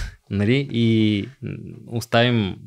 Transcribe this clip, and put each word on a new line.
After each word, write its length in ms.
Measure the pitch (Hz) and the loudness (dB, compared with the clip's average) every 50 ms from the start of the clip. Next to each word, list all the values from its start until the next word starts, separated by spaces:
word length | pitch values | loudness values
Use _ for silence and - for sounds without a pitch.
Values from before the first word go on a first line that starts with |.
| - - | -6 -8
<laughs> 200 | - - _ - | -10 -16 _ -6
нали, 380 | 104 98 101 107 127 139 139 135 | -2 0 2 2 2 0 0 -2
и, 580 | 131 117 117 113 113 110 110 107 107 101 98 127 135 - | 0 0 2 4 4 4 4 2 2 0 -2 -6 -10 -12
м, 80 | 120 104 98 - - 87 85 - - - | -12 -12 -10 -12 -12 -14 -16 -18 -14 -10
оставим 680 | 117 117 - - - 117 120 123 120 117 104 92 - - - | -8 -8 -4 2 4 4 4 4 4 2 0 0 -2 -8 -12